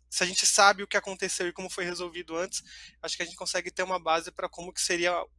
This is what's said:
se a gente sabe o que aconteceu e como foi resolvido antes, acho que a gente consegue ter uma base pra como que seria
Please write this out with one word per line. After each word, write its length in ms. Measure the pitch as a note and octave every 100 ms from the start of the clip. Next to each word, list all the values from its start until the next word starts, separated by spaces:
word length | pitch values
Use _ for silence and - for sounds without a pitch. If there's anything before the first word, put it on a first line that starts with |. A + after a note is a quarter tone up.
| -
se 140 | -
a 20 | F3+
gente 200 | F#3 -
sabe 380 | - G3+ G3
o 40 | G3+
que 100 | G3+
aconteceu 500 | - F#3+ F#3+ - F3
e 60 |
como 160 | F3 F#3
foi 140 | -
resolvido 540 | F3+ F3 F3+ E3 E3+ E3
antes, 260 | F#3+ - - - - -
acho 160 | E3 -
que 60 |
a 20 | E3+
gente 120 | -
consegue 340 | F#3 F#3 F3
ter 120 | -
uma 160 | F#3 F3+
base 320 | D#3+ E3 E3+
pra 160 | - F3
como 240 | - F3
que 100 | -
seria 320 | - F3 F3 F3 -